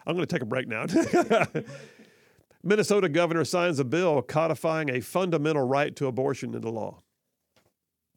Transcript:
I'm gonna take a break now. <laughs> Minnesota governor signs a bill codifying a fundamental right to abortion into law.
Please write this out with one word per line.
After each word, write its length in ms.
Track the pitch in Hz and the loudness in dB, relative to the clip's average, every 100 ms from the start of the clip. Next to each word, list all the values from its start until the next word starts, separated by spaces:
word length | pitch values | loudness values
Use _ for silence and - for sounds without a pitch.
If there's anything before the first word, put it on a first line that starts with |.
| - | -6
I'm 100 | 175 | -4
gonna 100 | 151 | -2
take 160 | 170 | -2
a 40 | 110 | -2
break 220 | 131 120 | -4 -2
now. 180 | 110 135 240 - 349 - 220 165 - - | -4 0 0 2 2 4 4 2 -2 -8
<laughs> 920 | - - - - _ _ _ _ _ | -12 -18 -20 -20 _ _ _ _ _
Minnesota 460 | 165 214 190 208 185 | 0 2 4 2 2
governor 360 | 151 170 165 131 | 2 2 2 0
signs 340 | 180 175 139 | 0 0 0
a 60 | 127 | 0
bill 360 | 160 180 143 | 2 2 2
codifying 680 | - 156 160 151 165 160 147 | 0 0 0 0 -2 -2 -2
a 120 | 127 | -4
fundamental 640 | - 180 190 165 147 151 127 | -2 -2 0 0 2 0 2
right 280 | 139 147 - | 2 0 -2
to 100 | 135 | -4
abortion 460 | 123 135 131 123 117 | -2 -2 -4 -6 -8
into 140 | 113 | -8
law. 340 | 113 98 - _ _ _ _ _ _ _ _ _ _ _ | -6 -8 -12 _ _ _ _ _ _ _ _ _ _ _